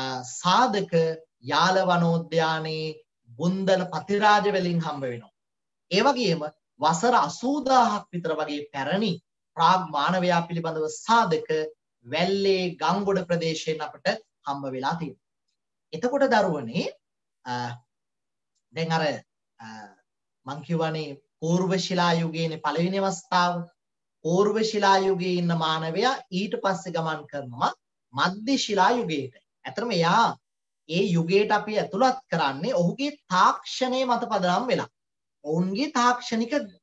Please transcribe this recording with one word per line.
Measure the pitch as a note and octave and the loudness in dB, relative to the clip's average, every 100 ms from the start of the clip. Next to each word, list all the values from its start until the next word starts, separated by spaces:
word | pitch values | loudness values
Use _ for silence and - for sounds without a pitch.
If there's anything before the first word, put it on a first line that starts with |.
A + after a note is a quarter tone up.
| C3 B2+ B2+ | -4 -6 -8
සාධක | - F3 G3 B3+ G3+ F3+ E3+ D#3+ D#3+ - _ | -4 2 4 4 0 0 0 0 -2 -12 _
යාල | B2 D3 F3 F#3+ | -4 2 4 2
වනෝද්‍යානයේ | F3+ E3+ E3+ E3 E3 E3 D#3+ D#3+ D#3 D#3 D#3 D#3 _ _ A#2+ | 2 2 4 2 0 -2 0 -2 -4 -6 -8 -10 _ _ _
බුන්දල | A#2+ E3+ F#3+ F#3+ G#3+ F3 | -4 -2 0 2 0 0
පතිරාජ | D#3+ - G3+ G#3 G#3 G3+ | -6 -4 2 6 6 4
වලින් | G3 F3+ E3+ | 0 0 -2
හම්බ | D#3 C#3+ | -2 -6
වෙනවා. | C3+ A#2+ - _ _ _ _ _ _ | -6 -8 -14 _ _ _ _ _ _
ඒ | F#3 | 2
වගේම | B3+ B3+ G#3+ E3 D3+ - _ _ | 2 2 0 -2 -4 -12 _ _
වසර | D3 E3 A#3+ A#3 | 0 2 4 4
අසූදාහක් | - - B3 D4 B3+ C4 A3+ G#3 - | 2 -2 -2 -2 4 4 4 0 -6
විතර | F3 E3+ D#3 | -8 -4 -4
වගේ | D3+ D3 D3 | -4 -6 -8
පැරණි | C#3 C#3 F#3+ G#3+ E3 _ _ _ - | -6 -2 0 -2 -4 _ _ _ 0
ප්‍රාග් | E3 F#3 E3 | 4 4 0
මානවයා | D3 D3 F#3 F3+ E3+ | -2 0 0 2 0
පිළිබඳව | E3+ E3+ E3 D#3+ D#3 | 0 -6 -4 -4 -6
සාධක | - - A3+ G3 D#3 - D#3+ D#3 - _ _ A#2+ | -6 2 4 4 0 0 -4 -4 -10 _ _ -6
වැල්ලේ | D3+ F#3 G3 G3 F#3+ F3+ - | -2 0 2 2 2 0 -2
ගංගොඩ | D#3 G3 G3 F#3+ | 0 0 0 0
ප්‍රදේශයෙන් | F3 E3+ E3 D#3 - D#3 | 0 -2 -2 -4 -4 -4
අපට | D3+ - F#3 A3 - _ | -6 -6 -4 -4 -8 _
හම්බ | - C#3+ C#3 | -8 -8 -6
වෙලා | C3 C3+ E3+ | -4 -4 -4
තියෙනවා. | D#3 A2+ _ _ _ _ _ _ _ | -8 -12 _ _ _ _ _ _ _
එතකොට | D#3+ B3 C#4 C4+ | -6 -2 2 4
දරුවනේ, | A3 F#3+ D3+ A2+ D3 F#4+ - _ _ _ _ B2+ | 4 2 -2 -4 -4 -6 -8 _ _ _ _ -8
අ, | B2 B2 B2 _ _ _ _ _ _ _ _ _ | -6 -6 -10 _ _ _ _ _ _ _ _ _
දැන් | D#3+ E3 | -8 -2
අර, | D#3+ D3+ A#2+ - _ _ _ | 0 -2 -4 -10 _ _ _
අ, | A2+ A2 G2+ _ _ _ _ _ C3 | -18 -16 -20 _ _ _ _ _ -12
මං | D3 | -10
කියවනේ | - D#3+ D#3+ D#3 D3 C3+ _ _ | -4 -2 -2 -4 -8 -12 _ _
පූර්ව | D#3+ F3 F#3 F#3+ | 0 2 2 0
ශිලා | - F3 F3 | 0 0 2
යුගයේනේ | E3+ E3 D#3+ E3 D#3 | 2 0 -2 -4 -4
පළවෙනි | D3+ D3 F3+ G3 | -4 -2 -2 0
අවස්ථාව. | G3 F3 - F3+ F3 F3 E3+ _ _ _ _ _ D#3+ | -2 -4 -2 2 2 0 -8 _ _ _ _ _ 0
පූර්ව | F3+ G#3 G#3+ | 4 4 2
ශිලා | A3 G#3 G3+ F#3+ | 0 2 4 4
යුගයේ | F#3+ F#3 F3+ F3 | 4 0 0 0
ඉන්න | F3 | 0
මානවයා | E3+ D#3+ D#3+ D#3+ F3 B3 C4+ - | 0 0 -2 -2 0 0 -2 -6
ඊට | F3+ G#3 A#3+ | -6 -4 -2
පස්සේ | G3 F3+ F#3 | -2 -2 -4
ගමන් | E3 D#3+ D3+ D3 | -4 -4 -6 -8
කරනවා | C#3+ B2+ A#2+ G#3 - _ _ _ | -12 -10 -2 -2 -2 _ _ _
මධ්‍ය | C3+ E3+ G3 A3 C4+ | -2 -2 -2 -2 0
ශිලා | - G3 F#3+ | 0 4 4
යුගයට. | - F3+ D3 B2+ - _ _ | 4 0 -4 -6 -12 _ _
ඇත්තටම | C3+ E3 A#3 | -12 -8 -4
එයා | F#3 E3 G#3 A3+ - _ _ _ _ - | 0 4 4 2 -2 _ _ _ _ -4
ඒ | E3 G#3+ | 0 2
යුගයට | E3+ E3 G3 G#3 | 2 2 2 2
අපි | G#3 G#3+ G#3+ | 0 0 -4
ඇතුළත් | - G3 C4 B3 - | -2 0 0 0 -4
කරන්නේ | E3 C#3+ C3+ G3+ | -2 -2 -2 -2
ඔහුගේ | G3 F3 G#3+ C#4+ C#4+ _ | 0 0 0 -6 -6 _
තාක්ෂණය | F#3 A3 C4 - - B3+ B3+ | 4 4 2 -6 -4 -2 0
මත | B3+ A3+ G#3+ | 0 0 0
පදනම් | G#3 F3+ F3+ B3 | 0 2 0 0
වෙලා. | F#3+ A#2+ _ _ _ _ _ - | -2 -4 _ _ _ _ _ -4
ඔවුන්ගේ | E3 F#3 G3 D4+ | -2 0 -2 -2
තාක්ෂණික, | C4 A#3+ B3 - A3+ A#3 C#4+ G#3+ - | 2 2 2 -2 -4 -2 -2 -4 -14